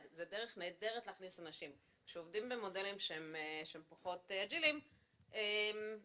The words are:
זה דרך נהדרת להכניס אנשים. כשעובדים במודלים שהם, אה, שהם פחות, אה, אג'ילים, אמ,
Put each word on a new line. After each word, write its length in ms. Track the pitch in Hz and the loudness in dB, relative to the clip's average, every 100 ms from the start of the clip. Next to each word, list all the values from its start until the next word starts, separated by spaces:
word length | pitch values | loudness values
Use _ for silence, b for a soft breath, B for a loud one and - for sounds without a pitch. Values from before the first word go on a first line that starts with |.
| - | 0
זה 120 | 165 | -8
דרך 340 | 170 196 233 208 | -6 -2 -4 -2
נהדרת 480 | 175 175 214 226 220 | -4 0 0 0 -4
להכניס 340 | 190 185 180 | -8 -8 -6
אנשים. 320 | 165 160 156 139 b b - | -6 -6 -8 -10 b b -10
כשעובדים 420 | 175 165 202 240 | -8 -2 0 0
במודלים 500 | 247 202 180 196 196 | 0 0 0 0 0
שהם, 380 | - 160 160 156 | 0 0 -2 -2
אה, 260 | 156 156 | 0 0
שהם 180 | 156 160 156 | -2 -8 -12
פחות, 420 | 165 185 - - | -6 -2 -2 0
אה, 120 | 190 | 0
אג'ילים, 380 | 202 311 311 302 - b b b - 220 | 2 4 6 4 -2 b b b -6 0
אמ, 600 | 208 214 214 214 214 214 | 4 4 4 2 -2 -4